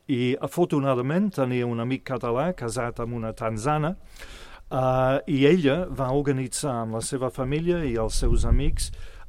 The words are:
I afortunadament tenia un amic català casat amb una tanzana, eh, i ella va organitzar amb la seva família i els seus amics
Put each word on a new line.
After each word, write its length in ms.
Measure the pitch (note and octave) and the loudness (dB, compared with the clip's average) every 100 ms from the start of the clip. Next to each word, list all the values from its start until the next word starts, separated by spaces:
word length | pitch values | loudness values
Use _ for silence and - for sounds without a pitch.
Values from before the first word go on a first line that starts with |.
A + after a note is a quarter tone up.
| - | -2
I 280 | B2+ B2 C3+ | 0 2 0
afortunadament 920 | - - F3 D3 C#3 B2+ B2+ E3+ G#3 | -2 0 0 2 2 0 0 0 0
tenia 320 | D3 B2+ B2 A#2+ | 0 0 0 0
un 120 | A#2 | -2
amic 240 | A#2 C3 | -2 -4
català 480 | - B2+ A#2+ A#2+ E3 F3+ | -4 -4 -2 0 0 -2
casat 420 | A#2+ A2+ A#2 A#2 | -4 -4 -4 -4
amb 140 | A#2 | -6
una 180 | A#2+ A2 | -4 -6
tanzana, 640 | A2 A2+ A2 A#2 D3+ D3+ G3 - - - - - - - | -4 -4 -2 0 0 0 -4 -10 -18 -18 -16 -18 -20 -6
eh, 500 | C3 B2+ C3 C3 C3+ - | 0 2 2 2 2 0
i 200 | C#3 C#3 | 4 6
ella 400 | F#3 C#3 D3+ F#3 | 6 6 2 0
va 240 | B2+ C3 | -4 0
organitzar 600 | C#3 C#3+ C3 B2+ - D3+ A#2 | 0 0 0 -2 -4 -2 -2
amb 120 | A2+ | -4
la 60 | A2 | -4
seva 300 | A2 C#3 B2+ | -4 -4 -4
família 540 | - C3 D3+ E3+ F3 | -2 -2 -2 0 0
i 100 | D3 A2+ | 0 0
els 180 | A2 | 0
seus 300 | - A#2+ A#2+ | 2 4 4
amics 460 | A#2+ B2 D3 - - - - - | 6 4 4 0 -2 -6 -12 -12